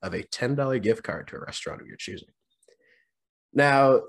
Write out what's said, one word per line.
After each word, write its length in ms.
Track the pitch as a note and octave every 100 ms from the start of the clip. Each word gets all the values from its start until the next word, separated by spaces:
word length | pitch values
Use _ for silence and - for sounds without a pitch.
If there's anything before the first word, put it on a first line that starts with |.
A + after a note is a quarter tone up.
of 100 | F#2+
a 120 | F2
ten 320 | E2+ - B2 C#3
dollar 240 | C3+ C3
gift 240 | G#2 A2
card 240 | - - -
to 80 | -
a 40 |
restaurant 400 | - - - -
of 60 | -
your 100 | -
choosing. 320 | - - - _ _ _ _ _ _ _ _ _ _ _ _
Now, 500 | C#3+ C#3+ C#3 C3+ C3